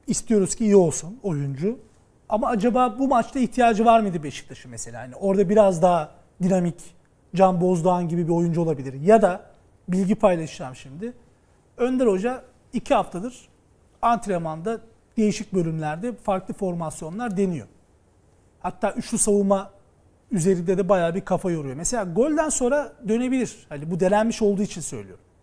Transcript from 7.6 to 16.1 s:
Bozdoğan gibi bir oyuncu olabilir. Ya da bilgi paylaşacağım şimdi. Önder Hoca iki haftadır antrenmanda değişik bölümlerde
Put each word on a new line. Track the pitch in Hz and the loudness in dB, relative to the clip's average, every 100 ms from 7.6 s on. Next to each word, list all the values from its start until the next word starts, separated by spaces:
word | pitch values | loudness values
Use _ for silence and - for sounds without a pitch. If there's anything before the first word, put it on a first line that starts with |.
Bozdoğan | 180 180 175 180 175 | 0 2 2 0 0
gibi | 175 165 | -2 0
bir | |
oyuncu | 170 170 165 | 0 0 0
olabilir. | 165 139 135 | -2 -4 -6
Ya | 135 165 226 | -2 4 6
da | 190 185 - - _ _ - | 4 0 -12 -20 _ _ -4
bilgi | 180 190 214 | -2 0 2
paylaşacağım | 208 175 160 - 139 127 | 2 2 -4 -10 -14 -16
şimdi. | 135 147 226 - _ _ _ _ _ - | -18 -14 -14 -16 _ _ _ _ _ -4
Önder | 247 254 247 | -2 2 2
Hoca | 185 233 262 - _ _ | 2 -2 -6 -14 _ _
iki | 233 - | -6 0
haftadır | 240 - 175 240 - _ _ _ _ _ - | 2 0 -6 -10 -12 _ _ _ _ _ -2
antrenmanda | 233 233 202 180 160 156 190 226 - _ _ - | 0 0 -2 -4 -4 -8 -8 -8 -12 _ _ 0
değişik | 214 - 208 | 0 0 -4
bölümlerde | 190 165 160 156 160 240 | -2 -2 -2 -6 -6 -8